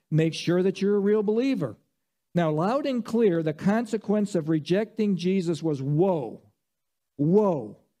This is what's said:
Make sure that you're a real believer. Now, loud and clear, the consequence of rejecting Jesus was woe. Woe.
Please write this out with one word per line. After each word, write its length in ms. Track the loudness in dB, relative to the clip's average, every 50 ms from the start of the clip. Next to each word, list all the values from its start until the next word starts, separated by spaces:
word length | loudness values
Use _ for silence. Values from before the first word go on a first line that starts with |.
| _ -2
Make 240 | 0 2 2 2 -2
sure 280 | -4 -2 0 0 2
that 180 | 2 0 0 0
you're 160 | 0 0 0
a 40 | 2
real 220 | 2 2 2 2
believer. 540 | 0 0 0 0 0 0 -2 -2 -4 -6 -8 _ _ _ _ _ _ _ _ _ _ _ -2
Now, 160 | 0 0 0
loud 360 | 0 0 0 0 -2 -2 -2
and 180 | -2 -4 -4 -4
clear, 380 | -2 0 2 4 4 2 2
the 100 | 0 -2
consequence 840 | -4 -2 0 0 0 0 -2 -2 -6 -6 -2 0 0 0 0 0 -2
of 140 | -4 0 0
rejecting 680 | -2 -2 0 0 0 0 0 -4 -4 -2 0 0 0
Jesus 460 | 0 0 0 0 0 0 -2 -4 -2
was 200 | -2 -4 -2 -2
woe. 600 | -2 0 2 2 2 2 2 0 -2 -8 -12 -16 _ _ _ _ _ _ _ _ _ _ _ _ _ _ _ 0
Woe. 600 | 2 4 4 4 4 4 0 -2 -6 -10 -14 _ _ _ _ _